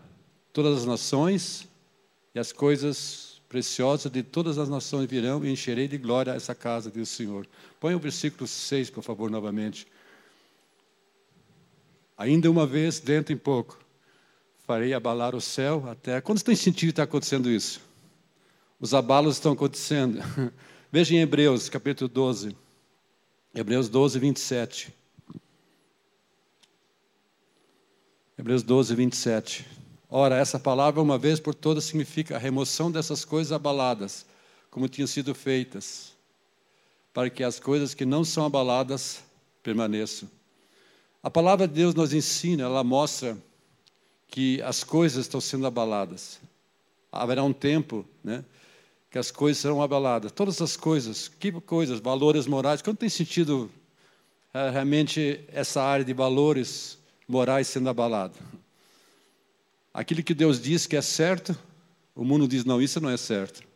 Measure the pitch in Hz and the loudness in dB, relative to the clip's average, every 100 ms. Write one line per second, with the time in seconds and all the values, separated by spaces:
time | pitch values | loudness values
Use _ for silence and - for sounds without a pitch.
0 | - _ _ _ _ - 147 139 120 117 | -14 _ _ _ _ 0 2 2 0 -2
1 | - 139 170 196 - - - _ _ _ | 0 2 2 2 -2 -10 -16 _ _ _
2 | _ _ _ 120 117 - 143 143 143 131 | _ _ _ -6 -6 0 2 2 0 -4
3 | - - - - _ 127 - - 127 147 | -8 -12 -16 -20 _ -6 -4 0 2 2
4 | 143 131 - 170 170 147 143 139 - 139 | -2 -6 -4 -4 -2 -2 -2 -4 -4 -4
5 | 127 127 120 143 143 131 127 120 139 139 | -2 0 0 0 -2 -4 -2 -2 -4 -4
6 | 117 127 131 127 - 120 120 117 110 113 | 0 0 0 -4 -8 -8 -6 -6 -6 -8
7 | 110 - 107 101 101 - - _ 160 180 | -8 -6 -6 -6 -10 -18 -20 _ -2 -2
8 | 147 - 151 - 123 - - 139 120 113 | -2 -4 -6 -6 -8 -8 -4 -2 -2 -8
9 | 113 104 110 107 104 104 107 - - _ | -10 -6 -4 -4 -4 -4 -6 -8 -16 _
10 | _ - _ _ _ _ _ _ _ _ | _ -20 _ _ _ _ _ _ _ _
11 | _ _ _ _ _ _ _ _ _ _ | _ _ _ _ _ _ _ _ _ _
12 | _ - 110 160 165 165 147 147 160 151 | _ -4 2 4 6 4 4 2 0 -2
13 | 143 151 147 131 143 127 117 - _ _ | 0 0 0 -4 0 -2 -2 -12 _ _
14 | _ _ _ _ _ _ - 117 123 131 | _ _ _ _ _ _ -4 -2 0 0
15 | 117 120 120 127 - - 135 156 127 113 | -2 -2 -2 -4 -6 -2 0 -2 -4 -8
16 | 131 127 - 214 - 220 190 - 165 156 | -4 -4 0 0 2 4 4 2 2 2
17 | 147 143 - 135 123 107 - - - _ | 0 0 0 0 2 2 0 -8 -16 _
18 | _ _ _ _ _ _ _ _ 110 135 | _ _ _ _ _ _ _ _ 0 2
19 | 120 139 156 135 156 131 143 - - 147 | 4 4 4 2 2 2 0 -2 -2 0
20 | 127 110 - 143 123 - - - _ 151 | 0 -2 -6 -4 -6 -8 -20 -20 _ 2
21 | 156 165 151 147 147 123 - - 143 139 | 6 6 6 6 6 4 0 -4 -4 -2
22 | 131 123 131 107 104 101 _ _ _ _ | -2 0 0 0 -6 -12 _ _ _ _
23 | _ _ _ _ _ 113 104 127 113 127 | _ _ _ _ _ -6 0 0 2 4
24 | 139 123 143 135 - 123 117 - - - | 4 4 0 0 -2 -4 -4 -8 -16 -20
25 | _ _ - - - _ _ _ _ _ | _ _ -20 -20 -20 _ _ _ _ _
26 | _ _ _ _ _ _ _ _ _ _ | _ _ _ _ _ _ _ _ _ _
27 | _ _ _ _ _ _ _ _ _ _ | _ _ _ _ _ _ _ _ _ _
28 | _ _ _ - 117 123 110 131 117 120 | _ _ _ -8 0 2 4 4 4 2
29 | 123 - 120 110 - - - - - - | 2 0 0 0 -2 -10 -12 -20 -20 -20
30 | _ 131 139 131 139 131 139 131 147 147 | _ 2 4 4 2 0 0 4 4 4
31 | 151 131 147 156 156 143 156 151 156 156 | 2 4 2 2 -2 -2 0 0 -2 -4
32 | 135 156 156 135 131 131 131 - 170 160 | -4 -6 -6 -4 -2 -2 -2 -2 -2 -2
33 | 147 147 - 156 156 151 143 139 127 110 | -4 -6 -2 -2 -2 -2 0 0 0 -2
34 | 98 - - _ _ _ _ 127 131 135 | -6 -12 -18 _ _ _ _ -4 -4 -2
35 | 135 139 135 127 135 131 127 101 - - | -4 -2 -4 -4 -2 -2 -2 -8 -12 -14
36 | - _ _ _ _ _ _ _ _ _ | -18 _ _ _ _ _ _ _ _ _
37 | _ 123 127 131 127 - 135 147 139 - | _ -4 -4 -2 -4 -2 0 0 0 -2
38 | 127 147 160 160 151 139 127 127 131 135 | 0 2 0 0 0 2 2 0 0 -4
39 | - - - _ _ _ 113 110 107 107 | -6 -12 -18 _ _ _ -4 -2 0 -2
40 | 107 - 98 - _ _ _ _ _ _ | -4 -8 -16 -20 _ _ _ _ _ _
41 | _ _ 139 165 175 196 180 147 175 160 | _ _ -2 2 4 4 2 4 2 4
42 | 151 151 - - 175 160 127 131 123 135 | 2 0 0 -2 0 0 0 0 2 2
43 | 147 - 127 101 - _ _ _ _ _ | 0 -2 -6 -8 -14 _ _ _ _ _
44 | _ _ _ 131 131 131 123 - - 160 | _ _ _ -2 0 0 -2 -4 0 2
45 | 170 127 127 135 - 135 131 120 113 104 | 2 0 -4 -6 -4 -4 -2 -2 -2 -2
46 | 92 92 - - - _ _ _ _ _ | -4 -8 -16 -20 -20 _ _ _ _ _
47 | _ - 120 127 139 131 139 156 147 110 | _ -4 -2 0 0 2 2 2 0 -6
48 | - _ 104 123 - _ - - _ _ | -10 _ -8 -8 -10 _ -20 -20 _ _
49 | _ 127 120 - 147 143 143 147 143 139 | _ -6 -6 0 2 2 0 0 0 2
50 | 135 117 104 - 196 165 160 - 156 156 | 2 0 -2 -2 -2 -2 -4 -2 0 0
51 | 113 107 - - 202 170 - 165 151 147 | 0 -8 -12 -6 -6 -6 -2 0 0 -2
52 | 120 135 151 151 127 135 135 147 208 214 | -2 4 4 4 2 0 0 0 -2 -2
53 | 226 - 165 175 151 135 107 - _ _ | -2 -2 -2 0 2 0 -4 -12 _ _
54 | _ _ _ _ _ 131 135 135 139 147 | _ _ _ _ _ -4 -2 0 2 2
55 | 151 156 143 147 - 143 131 143 135 139 | 2 0 -2 -4 -8 -8 -4 0 2 2
56 | 131 127 131 135 151 147 - - - - | 0 0 2 4 4 4 -2 -8 -12 -16
57 | _ _ - 127 123 135 135 131 131 120 | _ _ -2 0 2 2 0 -2 -2 0
58 | 120 107 92 - - - _ _ _ _ | 0 0 -4 -10 -20 -20 _ _ _ _
59 | _ _ _ _ _ _ _ _ _ - | _ _ _ _ _ _ _ _ _ -10
60 | 120 165 - 147 160 123 123 165 - 147 | -4 -2 0 4 4 4 2 0 0 -2
61 | - - 165 185 - 160 - _ _ _ | 0 0 2 0 -4 -8 -10 _ _ _
62 | _ - 123 147 135 131 123 123 135 165 | _ -4 2 4 4 2 2 2 2 0
63 | 147 123 - 101 98 - - | -2 -2 -2 -4 -4 -10 -20